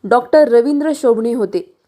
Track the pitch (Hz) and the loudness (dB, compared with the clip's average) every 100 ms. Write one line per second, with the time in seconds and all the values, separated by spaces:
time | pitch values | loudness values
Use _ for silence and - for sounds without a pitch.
0 | 196 240 240 302 294 233 247 285 302 294 | 0 0 2 2 4 2 2 -2 -2 -2
1 | 262 233 226 240 196 185 - _ | -2 0 -2 -4 -4 -6 -10 _